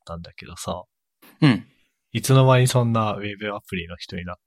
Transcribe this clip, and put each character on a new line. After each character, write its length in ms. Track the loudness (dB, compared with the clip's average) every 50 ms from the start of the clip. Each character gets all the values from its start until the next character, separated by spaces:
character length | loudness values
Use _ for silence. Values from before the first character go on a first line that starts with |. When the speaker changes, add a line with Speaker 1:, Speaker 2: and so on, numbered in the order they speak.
| _
Speaker 1:
た 100 | -14 -14
ん 60 | -14
だ 100 | -14 -16 -18
け 120 | -20 -20
ど 100 | -18 -16
さ。 280 | -12 -10 -10 -10 -10 -12 -16 _ _ _ _ _ _ _ -20 _ _
Speaker 2:
う 60 | 2 2
ん。 180 | 2 2 -2 -10 _ _ _ _ _ _ _ _ -8
Speaker 1:
い 80 | -6
つ 120 | 0 4 4
の 120 | 6 6
間 140 | 6 6 6
に 80 | 4 4
そ 180 | 2 2 2
ん 80 | 2 2
な 200 | 0 0 0 -2
ウ 60 | -4
ェ 180 | -6 -8 -8 -8
ブ 160 | -8 -8 -8
ア 60 | -8
プ 140 | -10 -10 -10
リ 120 | -10 -8 -10
の 100 | -14 -16
人 180 | -14 -12 -12
に 80 | -10 -10
な 80 | -10 -12
っ 20 | -12 _